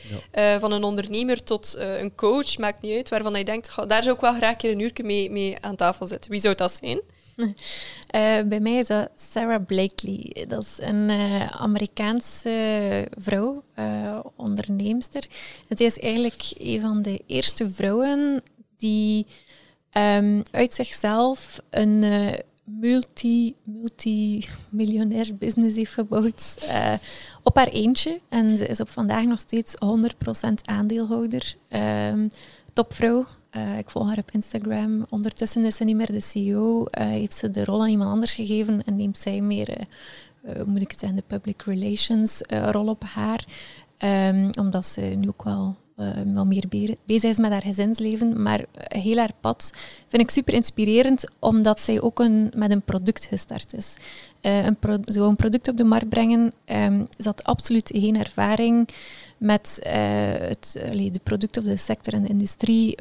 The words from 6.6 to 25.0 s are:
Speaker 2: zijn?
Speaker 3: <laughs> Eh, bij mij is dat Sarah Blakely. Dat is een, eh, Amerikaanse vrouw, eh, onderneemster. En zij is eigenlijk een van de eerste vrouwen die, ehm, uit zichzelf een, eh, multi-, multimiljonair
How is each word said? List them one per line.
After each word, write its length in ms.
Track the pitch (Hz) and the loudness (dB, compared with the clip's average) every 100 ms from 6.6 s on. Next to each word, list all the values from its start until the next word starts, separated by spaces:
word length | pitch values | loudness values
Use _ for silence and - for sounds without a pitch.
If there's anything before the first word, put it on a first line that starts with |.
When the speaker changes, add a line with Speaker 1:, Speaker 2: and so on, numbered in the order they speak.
| 180 - | 0 -2
Speaker 2:
zijn? 200 | 262 269 - _ _ - | -4 -6 -6 _ _ -6
Speaker 3:
<laughs> 180 | 233 202 - - - - - | -4 -4 -10 -10 -12 -16 -4
Eh, 360 | 220 214 220 214 | 2 4 2 2
bij 140 | 214 | 0
mij 120 | 214 | 2
is 120 | 247 240 | 0 2
dat 240 | 208 208 - - | 0 -2 -6 -8
Sarah 320 | - 226 226 185 | -2 0 0 0
Blakely. 800 | 190 190 - 196 196 - - - | 0 0 -2 -6 -6 -8 -12 -8
Dat 140 | 226 | -6
is 140 | 208 - | -6 -6
een, 300 | - 208 208 | -4 0 0
eh, 340 | 208 202 202 | 0 0 -2
Amerikaanse 1600 | - - 220 208 208 - 214 233 - - 233 226 220 214 202 202 202 - | -4 -4 -2 0 -2 -4 -2 -2 -2 -4 -4 -2 -2 -2 -2 -2 -4 -8
vrouw, 440 | 190 202 226 277 - | -4 -2 -2 -6 -12
eh, 440 | - 214 208 208 214 269 - | -8 -6 -4 -6 -8 -12 -10
onderneemster. 880 | 233 202 208 196 202 233 247 285 - - - - - | -6 -4 -2 -2 -2 -2 -4 -8 -12 -14 -18 -16 -6
En 80 | 214 | 0
zij 100 | 233 | 2
is 120 | 226 | 2
eigenlijk 440 | - 226 240 - - - | 0 0 -2 -4 -10 -8
een 220 | 240 220 | -4 -2
van 220 | 214 214 | 0 0
de 200 | 208 196 - | 0 -4 -4
eerste 440 | - - - 214 | 0 0 0 -2
vrouwen 720 | 185 196 214 269 285 285 277 - _ _ - | -2 0 2 2 2 0 -2 -6 _ _ -6
die, 500 | 220 214 214 214 214 - _ - _ _ _ | -2 2 2 2 -2 -8 _ -20 _ _ _
ehm, 520 | 208 208 202 208 208 - | 2 4 4 4 2 0
uit 240 | - 247 | 0 0
zichzelf 840 | - 247 - 208 220 254 262 - - - | 0 -4 -2 0 2 2 0 -8 -16 -6
een, 320 | - 214 214 | 0 4 4
eh, 340 | 208 202 202 - - _ | 4 2 0 -4 -8 _
multi-, 920 | - 214 233 254 247 - 240 233 233 - | -16 -4 2 2 0 -2 2 2 2 -2
multimiljonair 1600 | - 214 226 - 226 214 214 208 214 - - 208 220 220 | -12 -10 -10 -6 -2 0 0 -2 -4 -12 -8 -2 0 2